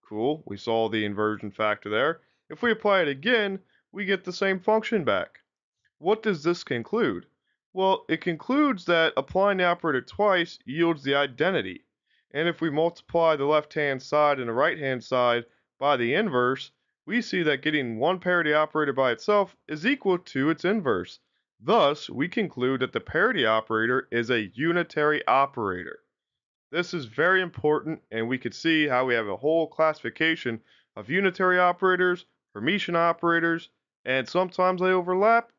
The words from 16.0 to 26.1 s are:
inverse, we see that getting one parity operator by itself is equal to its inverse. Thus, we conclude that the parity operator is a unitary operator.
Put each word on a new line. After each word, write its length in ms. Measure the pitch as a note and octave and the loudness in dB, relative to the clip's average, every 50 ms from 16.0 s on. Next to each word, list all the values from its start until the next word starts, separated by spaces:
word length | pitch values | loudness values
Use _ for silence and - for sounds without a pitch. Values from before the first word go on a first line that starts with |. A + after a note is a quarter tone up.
| A#2 A#2 C3+ | 0 0 0
inverse, 560 | F3 A3+ G#3 C#3 B2 B2 B2 C3+ C3 - - _ _ _ _ _ _ _ | 0 -2 0 0 2 2 2 0 -2 -8 -18 _ _ _ _ _ _ _
we 140 | - G3 A#3+ | -4 -4 -4
see 220 | - - - F#3 E3+ | -4 -2 -4 -2 0
that 180 | D3+ D3 C3 | 0 0 0
getting 380 | C#3 D#3 D#3 D3+ C3+ A#2+ A2+ A2 | -2 -2 -2 0 -2 -2 -4 -2
one 220 | B2+ D#3+ F#3 F#3 | 0 0 0 -2
parity 340 | F3+ F3+ F3+ F3 E3 D3+ D3+ | -2 0 0 2 2 2 2
operator 380 | D3+ D#3 D3+ - D#3 D3+ C#3 B2 | 2 2 0 0 -2 -2 0 0
by 180 | B2+ C3+ B2+ | 0 2 0
itself 460 | A#2 A2+ - - G#3 G#3 G3 F#3+ _ _ _ | 0 -2 0 2 2 2 2 0 _ _ _
is 180 | - D3+ D#3 D#3 | -12 -12 -2 0
equal 320 | A#3 C#4+ C4+ - G3 F#3 | -2 -2 0 0 0 0
to 320 | F3 F3+ - - C3+ C3+ D3+ | 0 -2 -6 -4 -2 0 0
its 160 | D#3+ D3+ - | 0 0 -2
inverse. 540 | F3 G#3 A3+ F3 C3+ A2 F2+ F2+ - - - _ _ _ _ _ _ _ _ | -2 -2 0 0 0 0 0 -2 -6 -12 -20 _ _ _ _ _ _ _ _
Thus, 500 | G#2+ C3 G#3 A#3 E3 C#3+ D3 D3 - - | -2 2 2 4 4 4 2 -2 -8 -12
we 200 | - A#2 C#3+ F3+ | -6 -4 -4 -4
conclude 500 | - A#3+ G#3+ D#3+ - B2+ B2 C3 C3+ B2+ | -2 -4 -4 -4 -2 -2 0 0 0 0
that 120 | C3 B2+ - | -2 -2 -4
the 80 | A#2 | -6
parity 440 | - - - D#3+ F#3 A3+ - A#2+ A#2+ | -6 -2 -2 0 0 0 0 0 2
operator 600 | A2 A2 A2 A2 - A2+ A2 A2 A#2 B2+ C3 - _ - | 2 2 0 0 0 -2 0 0 0 0 -2 -2 _ -4
is 180 | A#2 A#2+ A2+ | -4 -2 0
a 160 | B2+ A#2 G#2+ F#2+ _ | -2 -2 -2 -4 _
unitary 720 | A#2 D3 E3 E3+ F3 E3+ E3 - D#3+ D3 D3+ D3+ D3 - | -4 -2 -2 0 -2 -2 -4 -2 -2 0 0 0 0 0
operator. 800 | - A#2 C3+ C#3 C#3 C#3 B2+ A2 G2 F#2 F2+ F2 - - - _ _ | 2 2 2 2 0 -2 -4 -4 -4 -4 -6 -8 -12 -14 -16 _ _